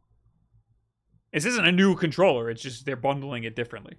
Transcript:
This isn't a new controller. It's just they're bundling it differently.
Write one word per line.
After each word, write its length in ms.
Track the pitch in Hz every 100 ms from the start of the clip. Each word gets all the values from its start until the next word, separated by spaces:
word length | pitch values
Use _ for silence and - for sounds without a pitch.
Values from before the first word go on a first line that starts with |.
| _ _ _ _ _ _ _ _ _ _ _ _ _
This 120 | 160
isn't 220 | 185 247 170
a 60 |
new 220 | 180 196 170
controller. 520 | 165 156 185 127 117
It's 120 | 113
just 240 | 139 117 135
they're 100 | 123
bundling 480 | 135 139 139 120
it 100 | 113
differently. 420 | 110 117 107 101